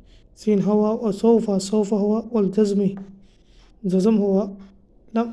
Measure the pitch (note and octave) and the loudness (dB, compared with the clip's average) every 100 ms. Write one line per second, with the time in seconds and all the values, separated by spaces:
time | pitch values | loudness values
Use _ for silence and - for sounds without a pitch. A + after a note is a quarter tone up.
0 | - - _ - - G3+ F3+ G#3 G#3 A#3 | -20 -20 _ -6 0 0 2 2 0 -2
1 | A#3 F#3 A3+ A3+ A3 G3 G3 G#3+ G3+ G#3+ | -4 0 2 4 2 -2 -2 -2 0 0
2 | G#3 A3 - A3+ F#3+ G#3+ G#3 G3+ F#3+ - | 0 -2 -2 -2 0 0 0 0 -2 -4
3 | - - - _ _ _ _ _ G3 F#3 | -12 -20 -20 _ _ _ _ _ -2 0
4 | G3+ G#3+ G3 F#3+ G3+ - - - _ _ | 2 2 2 0 -2 -8 -20 -20 _ _
5 | - A3+ A#3 | -6 -4 -4